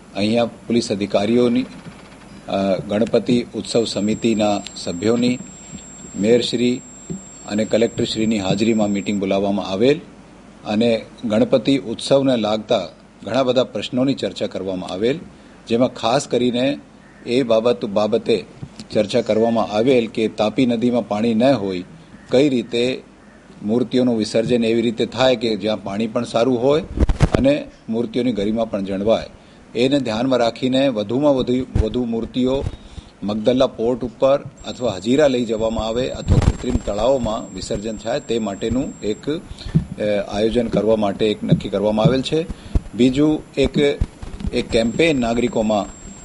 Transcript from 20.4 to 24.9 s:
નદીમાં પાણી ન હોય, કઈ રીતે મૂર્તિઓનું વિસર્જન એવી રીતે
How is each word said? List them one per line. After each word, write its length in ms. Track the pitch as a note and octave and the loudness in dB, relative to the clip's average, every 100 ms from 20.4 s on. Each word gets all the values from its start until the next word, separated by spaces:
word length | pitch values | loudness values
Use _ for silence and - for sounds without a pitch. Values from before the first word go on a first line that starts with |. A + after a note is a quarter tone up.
| G#2+ G#2+ B2+ | -2 2 0
નદીમાં 420 | A#2+ B2 A#2+ G#2+ | 2 0 0 -2
પાણી 260 | G#2 A#2 | -2 0
ન 100 | A2 | 2
હોય, 400 | B2+ C3 G2 F#2 F#2 - - - - | 4 2 0 -6 -8 -16 -20 -20 0
કઈ 180 | B2+ D3 | 2 4
રીતે 540 | B2+ G#2+ A#2 B2 C3 - - - - - - G2+ | 2 -2 -2 -2 -2 -10 -20 -20 -20 -20 -10 -2
મૂર્તિઓનું 520 | A#2 A2 B2+ B2 A2+ | 0 2 2 2 2
વિસર્જન 460 | G#2+ A2+ A2+ A#2+ | 0 0 2 2
એવી 180 | A2+ A#2 | 2 2
રીતે 240 | A#2 | 2